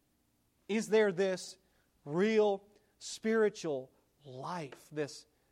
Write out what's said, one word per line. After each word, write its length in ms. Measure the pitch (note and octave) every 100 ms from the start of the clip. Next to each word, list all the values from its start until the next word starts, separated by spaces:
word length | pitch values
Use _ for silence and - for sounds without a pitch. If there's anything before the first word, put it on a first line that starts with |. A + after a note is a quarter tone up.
| _ _ _ _ _ _ -
Is 200 | G#3+ E3+
there 240 | G#3+ G#3
this 440 | F3 G3 F3+ - - _ _ _ _
real 580 | C#3+ D#3+ G#3+ A3 G#3 G3 - _ _ _
spiritual 920 | - - A3 A3+ G#3+ G#3 E3 C#3 C3 _ _ _
life, 640 | C#3 B2+ C#3+ F3 C#3+ - -
this 360 | D3 C#3+ - - _ _